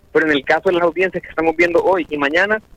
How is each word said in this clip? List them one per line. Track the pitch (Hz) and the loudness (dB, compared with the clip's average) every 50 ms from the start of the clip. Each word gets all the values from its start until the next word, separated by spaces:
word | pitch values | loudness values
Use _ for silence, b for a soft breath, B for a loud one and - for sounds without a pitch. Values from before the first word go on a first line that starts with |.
| _ _ - | _ _ -2
pero | 156 160 | 0 0
en | 156 151 | 2 0
el | 139 - | 0 0
caso | - 156 160 - 190 | 0 0 0 0 0
de | 180 | 0
las | 170 175 | 2 0
audiencias | 170 156 170 190 185 - 175 - | 0 0 0 -2 -2 -4 -6 -10
que | - | -10
estamos | - - 160 165 160 | -6 -2 0 0 2
viendo | 165 170 170 170 170 143 | 2 0 2 2 2 2
hoy | 160 190 185 151 - | 2 2 0 -2 -4
y | 151 | -4
mañana, | 147 143 139 151 175 190 202 214 220 - - - | -4 -2 0 0 0 0 0 -2 -4 -6 -10 -20